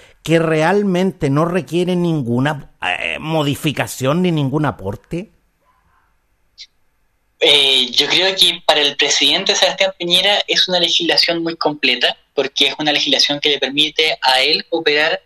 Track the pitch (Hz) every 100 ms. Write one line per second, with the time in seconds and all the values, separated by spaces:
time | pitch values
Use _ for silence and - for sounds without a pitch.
0 | - _ - 165 165 160 160 202 202 175
1 | 190 185 143 139 170 180 127 170 180 180
2 | 175 156 117 120 139 143 - _ 90 -
3 | 82 147 151 160 143 135 160 139 120 -
4 | 131 160 185 156 135 147 147 101 95 107
5 | _ 165 220 _ _ _ _ _ _ _
6 | _ _ _ _ _ - - _ _ _
7 | _ _ _ _ 156 143 139 131 127 117
8 | 143 165 185 185 180 170 - 156 143 143
9 | 143 - 143 165 208 196 185 170 190 -
10 | 175 180 196 202 - 170 - 180 170 -
11 | 165 147 - 170 165 165 156 147 135 123
12 | 160 - _ - 135 - 139 139 151 147
13 | 147 127 - 143 151 139 131 143 151 -
14 | 156 - 131 131 135 180 - 170 156 147
15 | 156 185